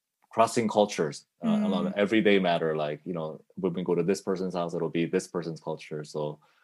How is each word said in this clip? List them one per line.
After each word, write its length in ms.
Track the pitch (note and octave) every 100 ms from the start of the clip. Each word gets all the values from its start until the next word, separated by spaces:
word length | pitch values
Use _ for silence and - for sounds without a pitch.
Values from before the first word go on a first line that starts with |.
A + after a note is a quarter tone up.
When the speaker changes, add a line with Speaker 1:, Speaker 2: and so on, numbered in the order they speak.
| _ _ _
Speaker 1:
crossing 380 | A2 A2+ B2 A2
cultures, 580 | G#2+ G#2 - D2+ - _ -
uh, 140 | E2+ G#2
on 240 | F#2+ F#2 G2
an 40 |
Speaker 2:
Mm. 40 | G2+
Speaker 1:
everyday 420 | G#2 A2+ G#2 G2+
matter. 360 | F2+ E2 D#2+ D#2
Like, 240 | D2+ D2+ F#2
you 80 |
know, 260 | E2+ D#2 D2 _ -
when 180 | F2+
we 100 | F2
go 100 | F2 F2
to 60 |
this 180 | E2+ F#2+
person's 320 | G2+ F#2 F#2
house, 200 | F2 E2+
it'll 160 | E2+ D#2+
be 160 | E2+ E2
this 220 | F#2 -
person's 320 | F2+ E2 D#2+
culture. 440 | D#2+ D2+ - D2+
So, 360 | D2+ D2+ D2+ D2+ _ _